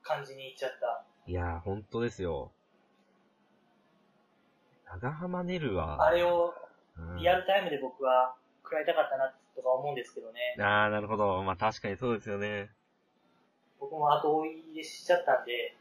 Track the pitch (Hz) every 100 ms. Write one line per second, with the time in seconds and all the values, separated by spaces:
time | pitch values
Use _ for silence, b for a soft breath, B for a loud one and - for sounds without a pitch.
0 | - 147 139 135 131 - 131 - 120 117
1 | - _ - 90 87 82 95 101 110 117
2 | 117 104 90 76 65 _ _ _ _ _
3 | _ _ _ _ _ _ _ _ _ _
4 | _ _ _ _ _ _ _ _ - 90
5 | 123 156 180 180 175 180 139 92 78 73
6 | 156 170 175 175 170 - - _ _ -
7 | 165 175 170 185 190 196 180 143 131 -
8 | 131 127 127 - _ _ - 156 156 160
9 | 147 135 135 - _ - 127 131 143 127
10 | - - 113 117 123 - 101 104 107 104
11 | 104 107 101 92 95 90 107 - 107 98
12 | 123 110 110 101 104 104 101 _ _ _
13 | _ _ _ _ _ _ _ _ 139 156
14 | 147 151 151 156 160 160 - 160 - -
15 | - 175 147 127 120 120 117 -